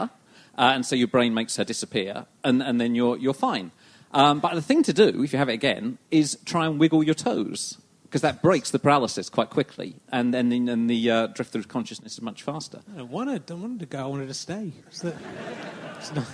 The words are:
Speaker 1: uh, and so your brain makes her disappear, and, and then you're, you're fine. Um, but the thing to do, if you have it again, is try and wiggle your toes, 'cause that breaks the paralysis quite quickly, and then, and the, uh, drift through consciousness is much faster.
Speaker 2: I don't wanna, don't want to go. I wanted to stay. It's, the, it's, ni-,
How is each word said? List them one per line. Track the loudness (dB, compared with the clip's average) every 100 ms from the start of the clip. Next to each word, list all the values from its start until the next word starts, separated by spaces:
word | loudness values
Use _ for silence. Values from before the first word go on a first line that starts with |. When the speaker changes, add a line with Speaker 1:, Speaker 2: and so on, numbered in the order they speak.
Speaker 1:
uh, | -4 -10 _ -20 -12 2
and | 2 2 0
so |
your | 0 2
brain | 4 2
makes | 0 -2 -4
her |
disappear, | -4 -4 -4 -4 -4 -6 -14 _
and, | 2 2
and | 2 0
then | 0
you're, | 2 2 2
you're | -2
fine. | 0 0 -2 -6 -14 -20 -20 -2
Um, | 4 6 4
but | 0
the | 0
thing | 2 2
to | 4
do, | 6 4 4
if | 0
you | 0
have | 0
it |
again, | 0 0 0 -4 -8 _
is | 2 2 -2
try | -4 0 0
and | 4
wiggle | 4 6
your | 4
toes, | 2 0 0 -2 -6 -10 -12 _ _ -6
'cause | 0
that | 0 4
breaks | 4 4 2
the | 2
paralysis | 4 4 2 -4 -4
quite | -2 0
quickly, | -2 -4 -6 -12 -12 -6
and | 0 0
then, | 2 2
and | 2 0 0 2
the, | 2 4
uh, | 2 2
drift | -4 -6
through | -6
consciousness | -6 -6 -6 -10 -14
is | -12
much | -10 -10
faster. | -10 -10 -12 -16 -16
Speaker 2:
I | -16
don't | -10
wanna, | -6 -6 -6
don't | -8 -12
want | -10 -10
to | -10
go. | -8
I | -6
wanted | -6 -8
to |
stay. | -10 -10 -8 -10 -12 -18
It's, | -10
the, | -8 -8 -12 -12 -12 -12 -14 -14 -14 -14
it's, | -8
ni-, | -8 -8